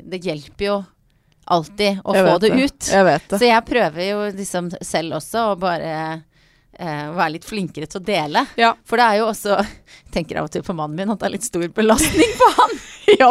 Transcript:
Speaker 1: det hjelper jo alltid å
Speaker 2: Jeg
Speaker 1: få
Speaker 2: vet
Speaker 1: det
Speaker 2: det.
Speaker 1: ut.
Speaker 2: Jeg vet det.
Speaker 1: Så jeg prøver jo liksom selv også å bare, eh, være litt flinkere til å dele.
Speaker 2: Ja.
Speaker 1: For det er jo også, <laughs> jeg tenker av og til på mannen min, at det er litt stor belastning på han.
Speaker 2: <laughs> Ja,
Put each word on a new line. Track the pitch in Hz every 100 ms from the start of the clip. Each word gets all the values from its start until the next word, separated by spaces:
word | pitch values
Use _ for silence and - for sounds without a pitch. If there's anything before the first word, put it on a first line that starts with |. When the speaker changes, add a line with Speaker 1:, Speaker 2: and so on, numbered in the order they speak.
Speaker 1:
det | 165 185 175
hjelper | 151 143 - 202
jo | 202 196 _ _ _ _ _ -
alltid | 170 160 202 208 196
å | - 190
Speaker 2:
Jeg | 180
Speaker 1:
få |
Speaker 2:
vet | 175
Speaker 1:
det | 214 254
Speaker 2:
det. |
Speaker 1:
ut. | 277 - -
Speaker 2:
Jeg | 196 185
vet | 147 -
det. | 196
Speaker 1:
Så | 240
jeg | 226 233
prøver | 269 175 156 190
jo | 208 208 196
liksom | 196 180 175 -
selv | - 170 165
også | 156 - 226 220
å | 180
bare, | 185 165 156 156 160 160 156 _ _ _ _ -
eh, | 175 147 147
være | 175 165
litt | 165 -
flinkere | 214 175 - 156
til | 294
å | 262
dele. | 190 151 180 262 -
Speaker 2:
Ja. | 233 226
Speaker 1:
For | - 233
det | 240
er | 208
jo | 220
også, | 214 208 190
<laughs> |
jeg | 208 - _ - _
tenker | - 160 156
av | 151
og |
til | 160
på | - 170
mannen | 151 156
min, | 196
at | 202
det | 180
er | 196
litt |
stor | - 175 170
belastning | 185 214 226 311 - 453 -
på | 494 -
han. | 480 359
Speaker 2:
<laughs> | - - - 415
Ja, | 254